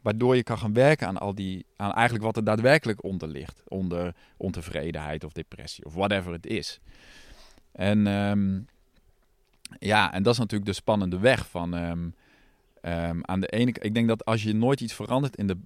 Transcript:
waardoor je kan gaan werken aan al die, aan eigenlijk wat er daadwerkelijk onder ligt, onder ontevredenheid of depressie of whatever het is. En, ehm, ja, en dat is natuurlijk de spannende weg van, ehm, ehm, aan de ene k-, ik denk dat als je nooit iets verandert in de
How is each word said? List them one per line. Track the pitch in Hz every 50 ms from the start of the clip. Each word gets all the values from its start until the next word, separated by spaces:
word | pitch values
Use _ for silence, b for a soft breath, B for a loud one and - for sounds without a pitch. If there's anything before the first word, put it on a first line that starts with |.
waardoor | _ 107 107 110 120 123 131
je | 127
kan | 113 - 117 107
gaan | 117 107
werken | 104 117 131 143 156 151 -
aan | 92 98
al | - - 101 98
die, | 98 98 95 92 92 - _ _
aan | _ 101 101
eigenlijk | - - 117 120 117 107 107
wat | 110 107
er | 117 110
daadwerkelijk | 107 107 107 113 127 147 160 - 120 104 - -
onder | 92 95 87 78 78
ligt, | 73 69 69 - - _ _ -
onder | - 95 95 90 87 87 87 87 85 b b b b
ontevredenheid | b - 95 85 87 82 92 - 78 71 85 80 78 76 76 78 78 -
of | 78
depressie | - - - _ - - - - - - -
of | 78 78
whatever | 87 98 101 101 98 90 90
het | 85 85 -
is. | - 113 98 71 - - - B B B B B B B B B B B B B B B B B _ _
En, | - 92 98 104 107 104
ehm, | 101 101 101 101 101 104 101 101 98 95 95 110 - _ _ _ _ _ _ _ _ _ _ _ _ _ _ _ _ _ _ _ - - -
ja, | - 95 107 107 98 85
en | - 95
dat | 98 120
is | 120 117
natuurlijk | 120 104 - 104 101 101
de | 95
spannende | - - - 110 104 95 90 90 90
weg | 101 127 131 110 - -
van, | - 87 85 87 87
ehm, | 85 85 85 85 85 85 85 82 b b b b b b b b b b b b _
ehm, | - - 85 85 85 85 82 85
aan | - - 92 95
de | 95
ene | - - 110 120 123
k-, | 117 - -
ik | 104 107
denk | 117 117 113
dat | 113 110 -
als | - 113 110
je | 104 110
nooit | 107 110 113 123 139 135
iets | 120 113
verandert | - - 107 107 123 131 143 135 -
in | - 101
de | 98 92 90 98